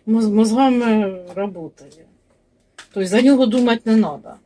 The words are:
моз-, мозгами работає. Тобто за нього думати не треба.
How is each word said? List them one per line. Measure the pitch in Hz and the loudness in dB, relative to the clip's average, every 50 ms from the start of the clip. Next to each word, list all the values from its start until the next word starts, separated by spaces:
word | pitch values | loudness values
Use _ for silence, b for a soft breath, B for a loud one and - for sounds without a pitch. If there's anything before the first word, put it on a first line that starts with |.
| b | b
моз-, | 214 220 226 220 214 202 | -2 0 0 0 0 2
мозгами | 214 226 220 220 262 269 262 247 240 240 226 214 214 202 190 190 180 180 180 175 | 0 0 2 2 0 2 2 2 0 0 0 0 0 -2 -4 -6 -10 -16 -14 -10
работає. | 190 202 202 180 175 160 147 - _ 143 - - - - _ _ _ _ _ _ _ _ _ _ _ _ _ _ - - _ _ | -8 -8 -8 -8 -12 -16 -16 -16 _ -20 -20 -20 -20 -20 _ _ _ _ _ _ _ _ _ _ _ _ _ _ -20 -20 _ _
Тобто | 202 190 180 | -6 -4 0
за | 202 240 | 0 2
нього | 254 277 285 254 262 | 4 4 4 4 2
думати | 220 214 254 247 240 226 226 - | 2 2 0 0 0 0 -2 -2
не | 226 220 | 0 0
треба. | 220 202 156 143 - - - - - _ | 2 0 0 -6 -12 -18 -20 -20 -20 _